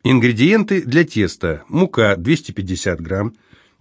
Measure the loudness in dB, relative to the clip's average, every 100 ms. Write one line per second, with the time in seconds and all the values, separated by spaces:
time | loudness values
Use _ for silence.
0 | 0 2 2 2 2 2 2 -2 0 0
1 | 0 0 -2 -2 -6 -6 -4 -2 0 2
2 | 2 2 0 -2 -2 -8 -6 -4 -4 -6
3 | -4 -4 -4 -8 _ _ _ _